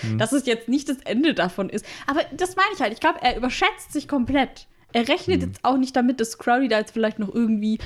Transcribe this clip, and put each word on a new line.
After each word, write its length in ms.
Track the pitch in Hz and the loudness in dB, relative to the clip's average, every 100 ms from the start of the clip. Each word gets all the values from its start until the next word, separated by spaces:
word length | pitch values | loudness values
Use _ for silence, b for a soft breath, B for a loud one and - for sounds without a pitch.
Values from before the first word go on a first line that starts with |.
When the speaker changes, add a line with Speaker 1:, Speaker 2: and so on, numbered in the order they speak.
Speaker 1:
Mhm. 160 | 110 110 | -2 0
Speaker 2:
Das 140 | 226 | 2
ist 140 | 277 254 | 0 0
jetzt 220 | 226 233 | -2 0
nicht 180 | 269 302 | -2 0
das 100 | 262 | -6
Ende 300 | - 214 320 | -2 2 2
davon 340 | 202 180 - 190 | 2 0 -2 -4
ist. 160 | 220 B B - | -6 B B -2
Aber 140 | 285 - 285 | -2 -2 -4
das 180 | 359 - | -4 2
meine 140 | 403 370 | 0 2
ich 40 | |
halt. 140 | 226 | -2
Ich 60 | 226 | 2
glaub, 140 | 311 320 | 0 2
er 140 | 247 226 | 0 0
überschätzt 560 | 254 - 392 427 - | -4 0 0 0 -8
sich 160 | 302 - | -8 -2
komplett. 600 | 285 240 277 254 - - b _ | -2 2 0 0 -4 -20 b _
Er 140 | 233 226 | -2 2
rechnet 320 | 359 - 370 | 0 2 0
Speaker 1:
Mhm. 60 | 90 | 0
Speaker 2:
jetzt 120 | - - | -2 0
auch 120 | 262 | 2
nicht 180 | 262 254 | 2 2
damit, 260 | 247 262 | 2 0
dass 160 | 226 - | -4 -2
Crowley 300 | - 240 262 | 0 2 4
da 80 | 220 | 2
jetzt 140 | 214 | 0
vielleicht 260 | 226 220 214 | 0 -2 -2
noch 140 | 196 | -4
irgendwie, 460 | 233 226 214 214 220 | 0 2 2 0 -2